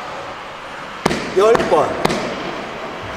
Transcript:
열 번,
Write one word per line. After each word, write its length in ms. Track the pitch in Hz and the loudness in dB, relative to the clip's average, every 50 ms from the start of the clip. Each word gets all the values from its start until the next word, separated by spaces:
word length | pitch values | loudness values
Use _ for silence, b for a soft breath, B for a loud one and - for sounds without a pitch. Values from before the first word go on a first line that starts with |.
| - - - - - - - - - - - - - - - - - - - - - - - - - - - 185 | -10 -10 -10 -10 -10 -10 -10 -12 -12 -12 -12 -12 -12 -12 -12 -10 -10 -10 -10 -2 0 0 0 0 -2 0 4 6
열 160 | 202 220 233 | 6 8 8
번, 360 | - - - 180 156 131 - - - - - - - - - - - - - - - - - - - - - - - - - - | 6 6 6 4 4 4 2 0 -2 0 0 0 0 -2 -4 -4 -6 -6 -6 -6 -8 -8 -8 -8 -8 -8 -8 -8 -8 -8 -8 -8